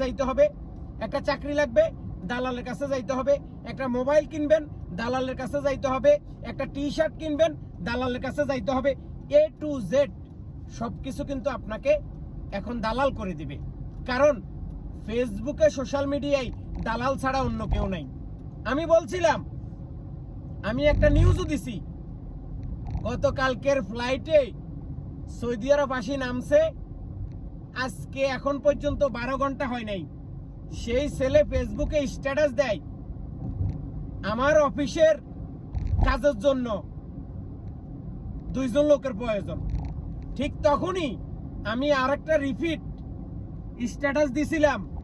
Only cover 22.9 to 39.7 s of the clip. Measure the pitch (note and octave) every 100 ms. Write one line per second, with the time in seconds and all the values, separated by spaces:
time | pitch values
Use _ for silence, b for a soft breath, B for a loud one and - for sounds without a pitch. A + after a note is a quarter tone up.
22.9 | - G#3 A#3+ C#4 C4+ C4 B3+ C#4 C#4 -
23.9 | A#3 A#3+ C4 D4+ D#4 B3+ - - - -
24.9 | - - - - - A#3+ A#3+ B3+ C#4+ C#4
25.9 | C4 A3 C#4 B3+ B3 - D4 D#4+ - -
26.9 | - - - - - - - - - C4
27.9 | - - C4+ C4+ B3+ C#4 C#4+ D4 C#4+ C#4+
28.9 | C4+ C#4+ A#3+ A#3+ C4+ C#4 C4+ C4+ A#3+ G#3+
29.9 | G3 C#3 - - - - - - - A#3+
30.9 | B3 D4 - C4 C#4+ C#4+ C4 A#3+ G#3 D4
31.9 | D4+ C4+ - C4+ C#4 D4+ A3+ C4 F#3+ -
32.9 | - - - - - - - - - -
33.9 | - - - F#3+ A3 C#4 D#4 C#4+ G3 C#4+
34.9 | E4 D#4+ D4 - - - - - - -
35.9 | - - C#4 C#4+ A3+ C#4 C4 A#3+ G3 -
36.9 | - - - - - - - - - -
37.9 | - - - - - - B3+ C4 B3 D4
38.9 | C#4+ C4+ G3+ A#3+ G#3 - D#3 -